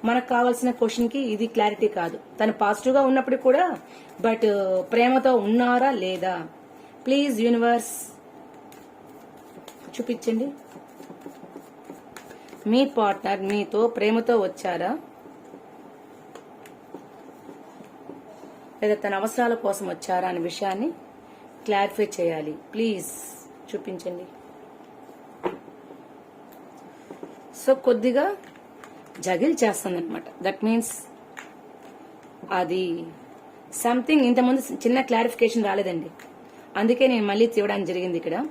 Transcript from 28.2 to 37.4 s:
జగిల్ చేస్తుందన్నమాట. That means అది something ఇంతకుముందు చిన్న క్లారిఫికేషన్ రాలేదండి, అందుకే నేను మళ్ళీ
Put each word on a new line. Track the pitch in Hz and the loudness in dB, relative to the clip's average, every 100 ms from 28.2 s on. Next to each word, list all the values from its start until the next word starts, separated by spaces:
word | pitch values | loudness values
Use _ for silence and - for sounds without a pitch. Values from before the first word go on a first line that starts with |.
| 349 403 - - - - - - - - | 0 -2 -12 -20 -20 -20 -20 -20 -20 -10
జగిల్ | 185 180 269 - | -2 0 2 2
చేస్తుందన్నమాట. | 220 196 196 175 165 - - - | 2 0 -4 -6 -6 -8 -12 -6
That | 185 180 220 | -4 -2 0
means | 226 226 - - - - - - - - - - - - - - - - | 0 -2 -10 -16 -20 -20 -20 -20 -20 -20 -20 -20 -20 -20 -20 -20 -20 -6
అది | 190 175 185 180 170 165 160 - - - - - - | -2 0 -2 -2 -4 -8 -16 -20 -20 -20 -20 -16 -4
something | 240 247 247 311 | 0 0 4 4
ఇంతకుముందు | 247 247 247 269 | 6 4 4 2
చిన్న | - - 233 254 | -2 -2 2 2
క్లారిఫికేషన్ | 254 226 233 - 226 226 | 2 0 0 2 2 2
రాలేదండి, | 202 196 190 170 151 - - - - - - - | 0 0 -2 -4 -8 -14 -20 -20 -20 -20 -10 -2
అందుకే | 220 247 262 | 2 4 4
నేను | 247 202 | 4 2
మళ్ళీ | 202 | 4